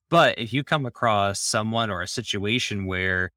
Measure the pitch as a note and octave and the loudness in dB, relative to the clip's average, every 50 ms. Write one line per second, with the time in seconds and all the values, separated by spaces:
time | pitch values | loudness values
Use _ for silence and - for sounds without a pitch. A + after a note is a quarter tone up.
0 | _ _ E3 E3+ D3+ B2 - - A#2+ A2 B2 C#3+ C#3+ - E3 D3+ C3+ A#2+ - - | _ _ 4 6 6 6 4 0 -4 -4 -4 -4 -2 0 -2 -2 -2 -6 -4 0
1 | B2 A#2 G#2+ G2+ G2+ G2+ G2+ - - - - A2 G#2+ A2 A2+ A#2 A#2 G#2+ F#2+ F2 | 2 2 4 4 2 2 0 -2 -4 -2 -2 0 0 0 0 0 0 0 -2 -4
2 | F2+ - - B2 A2 - - G2+ G2 G#2 A#2 B2 - - G#2 G2+ F#2+ F#2 F#2 F#2 | -6 -6 -8 -8 -6 -6 -6 -4 -2 0 0 0 -2 -2 -4 -4 -4 -2 -2 -2
3 | F#2 F#2+ F#2 F#2 F#2 F#2 - | 0 0 0 0 -2 -4 -6